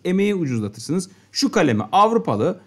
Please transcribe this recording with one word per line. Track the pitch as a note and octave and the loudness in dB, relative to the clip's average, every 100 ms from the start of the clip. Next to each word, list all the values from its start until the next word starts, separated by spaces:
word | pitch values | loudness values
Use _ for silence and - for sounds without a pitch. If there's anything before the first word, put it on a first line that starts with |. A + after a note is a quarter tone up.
emeği | F3+ F#3+ G3+ | -2 0 0
ucuzlatırsınız. | G3 C#3+ A#2 G2+ A2+ - F3+ F3+ - _ | 0 -2 -4 -4 -8 -6 -6 -6 -12 _
Şu | - C4+ | -4 0
kalemi | - D3+ G#2+ - | 2 2 2 0
Avrupalı | F#3+ A3 A#3 A3+ G#2 D3 - | 2 4 2 0 0 -2 -4